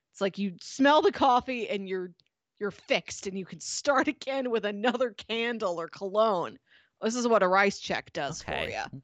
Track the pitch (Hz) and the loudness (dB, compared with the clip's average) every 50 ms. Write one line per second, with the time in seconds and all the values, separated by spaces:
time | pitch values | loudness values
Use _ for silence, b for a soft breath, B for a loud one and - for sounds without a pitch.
0 | _ _ _ - 196 196 - 196 202 196 175 - - - - - 262 277 302 311 | _ _ _ -2 -2 -2 -2 -2 -4 -4 -4 -8 -14 -16 -2 2 4 6 6 6
1 | 302 415 - - 277 269 247 247 240 262 254 240 214 - 208 202 196 185 190 185 | 6 4 2 4 4 4 4 4 2 0 -6 -6 -4 -4 -4 -6 -4 -4 -4 -6
2 | 180 180 170 _ _ _ _ _ _ _ _ _ 208 202 - - _ - 262 175 | -6 -8 -12 _ _ _ _ _ _ _ _ _ -8 -8 -8 -10 _ 0 0 0
3 | - - - - - 202 185 196 180 - - 160 - - - - - 294 277 262 | 0 -6 -12 -10 -10 -8 -8 -8 -8 -10 -12 -12 -10 -8 -8 -2 0 2 2 4
4 | 277 294 262 - - 262 269 269 254 247 226 220 185 208 208 202 214 247 226 233 | 2 2 -2 -4 -6 -4 -4 -2 -2 0 -2 -2 -2 -2 -4 0 0 0 2 2
5 | 254 240 202 - - - 220 226 233 240 240 220 214 185 170 165 165 160 - - | -2 -2 -4 -10 -8 -6 -4 -4 -2 -4 -4 -2 -2 -2 -2 -4 -6 -10 -10 -10
6 | 196 190 185 214 220 226 202 175 151 113 107 - b b b b b b b _ | -8 -2 2 2 4 4 4 0 -2 -4 -8 -14 b b b b b b b _
7 | - 220 233 247 240 240 226 202 190 180 185 196 202 202 - - - - 180 - | -4 -2 -2 0 2 4 4 4 6 6 6 6 4 4 2 -2 -6 -6 -6 -6
8 | - - - 170 143 139 165 - - - 71 67 80 - - 107 - - - 135 | -6 -8 -8 -6 -6 -6 -6 -8 -8 -6 -6 -6 -4 -6 -6 -8 -8 -10 -12 -16